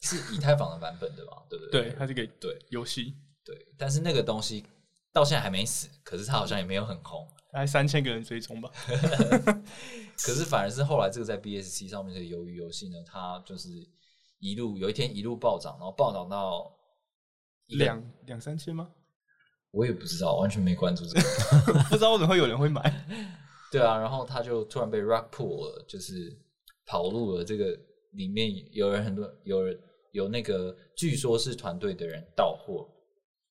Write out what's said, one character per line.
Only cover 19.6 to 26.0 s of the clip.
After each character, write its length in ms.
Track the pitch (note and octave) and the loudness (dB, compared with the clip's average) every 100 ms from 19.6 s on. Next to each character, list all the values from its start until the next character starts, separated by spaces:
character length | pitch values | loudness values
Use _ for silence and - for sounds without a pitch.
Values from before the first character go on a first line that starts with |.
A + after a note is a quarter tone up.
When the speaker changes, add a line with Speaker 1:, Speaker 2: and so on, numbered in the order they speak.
| _ | _
Speaker 1:
我 160 | G2+ B2 | 0 0
也 60 | |
不 120 | - | 0
知 140 | E2 E2+ | -4 -2
道， 160 | E2 E2+ | 2 2
完 120 | G2+ | 2
全 100 | G#2 | 2
没 140 | F2+ | 2
关 220 | F2 F2+ F2+ | 4 2 0
注 100 | - | 0
这 80 | |
个。 80 | F3+ - - G#2+ - | 2 2 2 8 8
Speaker 2:
<laughs> 280 | - D3+ - | 8 6 6
不 60 | A3 | 6
知 40 | |
道 140 | A3 | 6
为 40 | A3 | 6
什 60 | |
么 40 | E3 | 6
会 120 | F#3 | 6
有 80 | B2+ | 6
人 100 | A#2 | 4
会 100 | D3+ | 2
买。 120 | C3+ D3 - D#3+ A3 G3 E3 - - - | 4 2 0 -8 -10 -10 -14 -20 -20 -2
Speaker 1:
对 80 | C3+ | 4
啊， 180 | A#2 A2 | 6 6
然 100 | A2 | 0
后 160 | C3 B2 | -4 -4
他 160 | C3 | -6
就 220 | A#2+ A#2 G#2+ | -2 -2 -2
突 140 | C3 | -4
然 100 | A2 | 0
被 100 | G#2+ | 0
rug 260 | G#2 A2+ A2+ | 2 2 0
pull 360 | - G#2 - D#2 | -6 -4 -4 -6
了， 180 | - - | -10 -14
就 120 | |
是 360 | G2 | -12